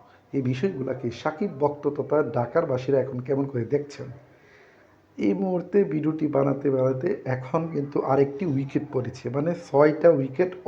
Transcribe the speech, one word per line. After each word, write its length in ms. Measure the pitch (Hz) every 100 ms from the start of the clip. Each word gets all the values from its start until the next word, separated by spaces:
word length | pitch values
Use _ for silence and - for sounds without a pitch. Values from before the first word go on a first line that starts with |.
| - - _
এই 80 | 139
বিষয়গুলোকে 680 | 127 127 196 151 131 127 120
সাকিব 400 | - 156 156 202 139
ভক্ত 240 | 143 147 147 143
তথা 200 | 131 147 135 123
ঢাকারবাসীরা 600 | 120 170 139 127 - 135 -
এখন 120 | 123
কেমন 260 | 127 135 139
করে 140 | 123 113
দেখছেন? 420 | 143 143 - 127 - - - - - - _ _ _ _ -
এই 160 | 196
মুহূর্তে 440 | 190 190 180 180 202
ভিডিওটি 420 | 196 151 147 156 151
বানাতে 400 | 135 139 139 143
বানাতে 520 | 131 131 131 175 - 127
এখন 360 | 127 - 165 165
কিন্তু 240 | 151 143 - -
আরেকটি 340 | 135 139 143 175
উইকেট 400 | 135 139 143 143
পড়েছে, 360 | 131 117 - -
মানে 220 | 139 160 170 -
ছয়টা 420 | 139 151 151 170
উইকেট 420 | 147 135 131 180 -